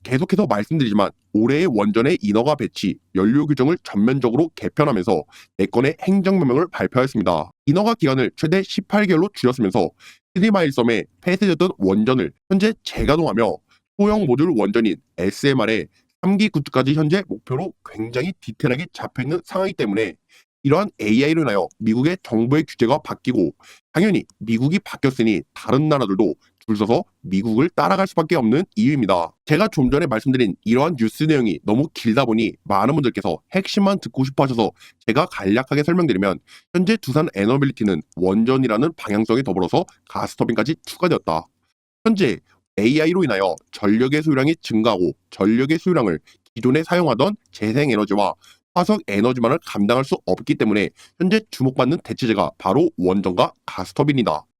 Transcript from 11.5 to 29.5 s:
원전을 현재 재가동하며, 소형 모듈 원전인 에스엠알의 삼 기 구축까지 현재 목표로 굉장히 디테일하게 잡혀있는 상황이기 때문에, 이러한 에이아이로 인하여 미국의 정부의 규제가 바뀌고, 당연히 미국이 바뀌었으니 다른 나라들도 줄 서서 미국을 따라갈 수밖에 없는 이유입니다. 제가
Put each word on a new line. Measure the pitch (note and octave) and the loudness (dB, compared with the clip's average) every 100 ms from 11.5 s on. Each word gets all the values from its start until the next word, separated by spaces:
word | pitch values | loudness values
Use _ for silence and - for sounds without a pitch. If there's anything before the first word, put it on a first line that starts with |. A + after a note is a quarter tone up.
| D#3 F3+ - | 2 0 0
원전을 | F#2+ G2+ A2 C3 D#2+ - - | 0 2 2 0 -2 -8 -2
현재 | G2 G#3+ - | 0 0 -2
재가동하며, | - - A2 D#3 D#3 G#2 G#2+ - _ _ _ - | -10 -4 0 0 0 0 0 -2 _ _ _ -2
소형 | G3+ G#3+ E3 | 0 2 0
모듈 | B2 E3+ A#2+ | 2 2 2
원전인 | G2+ G#2+ A2 D#2+ _ - | 0 2 0 -2 _ -4
에스엠알의 | F#2 - C#3+ C3 G#2+ A2 D#2 _ _ _ | -4 0 0 2 0 -2 -4 _ _ _
삼 | F#3+ G3 | -2 2
기 | G#3+ | 0
구축까지 | D#3 C#3 C3 C3 D3 | -2 -4 -2 0 2
현재 | D3+ F#3+ - | 2 0 -2
목표로 | G#2+ - C3 F#3 - - | -12 -8 -8 -8 -12 -20
굉장히 | G#2 A2+ B2 E3+ - | -12 -8 -4 -6 -8
디테일하게 | - G#2+ C#3+ B2+ F3+ | -14 -4 -2 -2 -6
잡혀있는 | - G#2 - B2+ F3 - | -10 -12 -8 -6 -6 -6
상황이기 | F#3+ F#3+ F3 | -4 -4 -2
때문에, | A#2 G2+ G#2 - _ _ _ _ | -2 -2 -4 -6 _ _ _ _
이러한 | C#3 D3+ G#3 - | 0 0 0 -4
에이아이로 | G#2+ A2 C#3+ D#3+ | 0 2 2 2
인하여 | C#3+ G2+ E2+ - | 0 0 -2 -4
미국의 | A2 A2+ D3 F#3 | -2 0 0 -2
정부의 | - A2 A#2 D3+ | -4 -2 0 0
규제가 | - - A#2 D3 | -2 -2 0 0
바뀌고, | - G2+ - A#2 F2 - - - _ | -2 -10 -4 0 0 -4 -20 -20 _
당연히 | D#3 G#3 D3 - _ | 0 2 0 -4 _
미국이 | G#2 A2+ C3+ G3 | -4 -2 0 -2
바뀌었으니 | - - C#3 B2+ A2+ F2+ - | -4 -4 -2 0 0 0 -4
다른 | - A2 B2+ D3+ | -16 -2 0 2
나라들도 | C#3+ G#2+ G2 G2 D2 _ _ | 0 0 0 0 -2 _ _
줄 | - G#2 | -6 -2
서서 | G#2 C#3+ - _ | 2 0 0 _
미국을 | - F#2+ A2 A2 D#3+ | -4 -2 0 0 0
따라갈 | - D#3+ F#3+ F#3+ | 0 0 0 -2
수밖에 | - D#3+ E3 | -2 0 0
없는 | A2+ C3+ G3 - | 2 0 0 0
이유입니다. | A#2 D3 G2 F#2 E2 _ | 0 2 2 0 0 _
제가 | - | -2